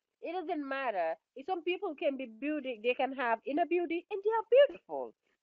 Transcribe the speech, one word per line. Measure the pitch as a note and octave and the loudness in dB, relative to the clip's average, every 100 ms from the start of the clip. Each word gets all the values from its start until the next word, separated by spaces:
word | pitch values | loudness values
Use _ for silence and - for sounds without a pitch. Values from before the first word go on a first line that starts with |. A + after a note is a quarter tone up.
| _ _ | _ _
It | D#4 | -8
doesn't | F4+ D#4+ D#4+ C4+ | -6 -4 -4 -4
matter. | C4+ C4 G3 D#3+ E3+ _ B3+ | -4 -2 0 -2 -4 _ -12
If | C#4 | -6
some | F#4 | -4
people | F4 F4 G4 D4 | -2 -2 -4 -2
can | E4+ C4+ | -2 -2
be | B3 | -6
beauty, | A3 C#4+ D4+ B3+ A3 | -6 -4 -2 -4 -2
they | A#3+ | 0
can | B3+ C4+ | 0 0
have | C4+ A#3+ A3+ - | 0 0 0 0
inner | D4 D#4 | 0 2
beauty, | F4 D#4+ E4 - | 0 0 -2 -4
and | G4+ | -2
they | G4+ | 0
are | A4+ A4 B4+ C#5 | 0 6 8 6
beautiful. | E4+ - D4 - - _ _ | 4 -10 -8 -8 -12 _ _